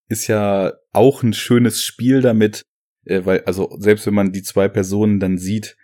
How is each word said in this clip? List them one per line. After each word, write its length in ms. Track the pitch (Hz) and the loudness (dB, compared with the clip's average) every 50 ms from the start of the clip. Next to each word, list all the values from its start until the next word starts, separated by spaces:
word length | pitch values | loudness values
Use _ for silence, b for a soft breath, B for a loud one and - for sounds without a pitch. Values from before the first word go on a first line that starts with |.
| _ | _
ist 200 | - 110 - - | -8 -8 -6 -4
ja 460 | - 110 104 104 101 101 98 92 - - - _ _ | -2 -2 0 0 0 0 0 -2 -2 -4 -8 _ _
auch 320 | - 101 117 139 - - 123 | 2 4 4 4 4 2 0
ein 100 | 110 104 | -2 -2
schönes 480 | - - - 120 120 123 113 - - - | -2 -2 2 2 4 4 2 0 -4 -8
Spiel 380 | - - - 117 127 135 135 | -10 -8 -4 0 0 2 2
damit, 420 | 127 123 110 110 107 104 - - - _ _ _ _ _ _ _ _ | 2 2 2 2 2 2 0 -6 -14 _ _ _ _ _ _ _ _
äh, 160 | - 95 95 90 | -4 -4 -2 0
weil, 180 | 95 95 - - | 0 0 0 -2
also 300 | 95 90 98 92 - - 78 | -4 -4 -4 -4 -6 -6 0
selbst 260 | 101 104 107 104 - | 2 2 2 2 2
wenn 80 | 104 104 | 0 0
man 180 | 104 98 92 | 0 0 0
die 120 | 95 95 - | -2 -6 -10
zwei 240 | - - 98 98 | -4 0 0 0
Personen 520 | 98 - 104 95 92 98 104 107 107 101 98 | 2 0 -2 -4 -2 -2 0 0 0 0 0
dann 180 | 95 92 92 | 0 -2 -2
sieht, 380 | 90 92 95 107 110 - - - _ | -2 -4 -4 -4 -4 -6 -10 -16 _